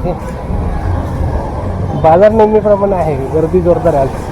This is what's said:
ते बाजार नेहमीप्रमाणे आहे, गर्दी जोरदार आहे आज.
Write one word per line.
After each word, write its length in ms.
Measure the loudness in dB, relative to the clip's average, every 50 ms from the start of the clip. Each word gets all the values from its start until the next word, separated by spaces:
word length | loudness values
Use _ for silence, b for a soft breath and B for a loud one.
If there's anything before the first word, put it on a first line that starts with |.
| -2
ते 80 | -4 -6 -6 -8 -10 -10 -8 -6 -4 -4 -2 -2 -2 -4 -4 -2 -2 -2 -2 -4 -4 -4 -4 -2 -2 -2 -4 -4 -4 -6 -6 -6 -6 -4 -4 -4 -4 -2 2
बाजार 300 | 2 4 6 6 6 4
नेहमीप्रमाणे 640 | 4 4 2 4 2 2 2 2 2 2 2 0 0
आहे, 200 | 0 0 -2 -2
गर्दी 460 | -2 -4 -2 -2 0 0 2 2 2
जोरदार 340 | 4 2 2 2 2 2 2
आहे 80 | 2
आज. 60 | 0 0 -2 -6 -8 -8